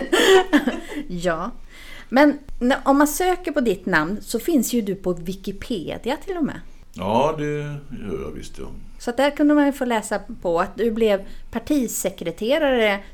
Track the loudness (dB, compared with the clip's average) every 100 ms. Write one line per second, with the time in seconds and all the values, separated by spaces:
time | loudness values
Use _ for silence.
0 | 6 4 6 6 6 2 2 -4 -6 -10
1 | -8 -4 -2 -2 -4 -10 -14 -18 -18 -16
2 | 0 6 6 4 -4 -2 0 2 4 6
3 | 6 4 0 0 0 0 2 0 0 0
4 | 2 -4 -4 -4 2 2 2 0 -2 -2
5 | -2 -4 -4 -8 -8 -8 -6 -6 -6 -6
6 | -4 -6 -6 -4 -4 -4 -12 -16 -16 -6
7 | 0 2 2 0 -4 -4 -6 -10 -10 -10
8 | -8 -6 -6 -10 -12 -10 -10 -10 -14 -10
9 | -6 0 0 4 4 6 4 2 0 -2
10 | -2 -6 -6 -6 -2 0 0 -2 -2 2
11 | 2 2 -2 -12 -8 -6 0 0 0 -2
12 | -6 -6 -6 -4 0 2 4 4 2 0
13 | -4